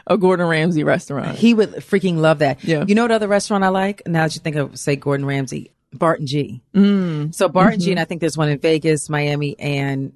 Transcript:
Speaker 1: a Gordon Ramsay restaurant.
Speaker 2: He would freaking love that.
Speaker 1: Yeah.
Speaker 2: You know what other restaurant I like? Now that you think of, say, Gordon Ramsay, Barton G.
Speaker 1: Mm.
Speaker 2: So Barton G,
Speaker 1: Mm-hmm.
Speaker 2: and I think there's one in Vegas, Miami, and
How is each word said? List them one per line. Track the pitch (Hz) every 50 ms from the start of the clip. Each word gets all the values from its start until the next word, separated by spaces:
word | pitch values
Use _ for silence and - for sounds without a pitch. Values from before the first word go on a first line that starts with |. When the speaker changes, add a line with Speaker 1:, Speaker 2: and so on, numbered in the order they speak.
| -
Speaker 1:
a | - 180
Gordon | 214 180 185 185 170 175
Ramsay | 165 165 156 160 175 170 151 147
restaurant. | 147 135 - - - 143 135 - - -
Speaker 2:
He | - 214 233 233
would | 214 196 147 -
freaking | - - - 208 196 190 185 170
love | 160 156 156 160 147
that. | 156 135 - - -
Speaker 1:
Yeah. | 160 160 147 185
Speaker 2:
You | 196 208
know | 226 240
what | 226
other | 226 214 214
restaurant | 196 202 202 - - 214 196 190
I | 190
like? | 190 190 190 196 202 - -
Now | 165 165 160 160
that | 160 -
you | 156
think | - 165 147
of, | 151 135 - - 127
say, | - 151 143
Gordon | 139 - 143 139 139 139
Ramsay, | 139 139 139 135 120 - 143 - - _ _ _ _ 135
Barton | 123 175 160 165 - 151
G. | 127 139 147 135 - 127 123 _ _ -
Speaker 1:
Mm. | 196 196 202 202 196 185 170 156 151 147 156 -
Speaker 2:
So | - 196
Barton | 180 - 185 185 226 226 190
G, | 170
Speaker 1:
Mm-hmm. | 190
Speaker 2:
and | 185 170
I | 160
think | - 180 156
there's | 170 156 143
one | 160 156 151
in | 143 135
Vegas, | - 160 160 151 160 160 156 147 - -
Miami, | 156 147 147 147 143 147 147 143 - -
and | - 147 143 139 139 139 139 135 135 135 -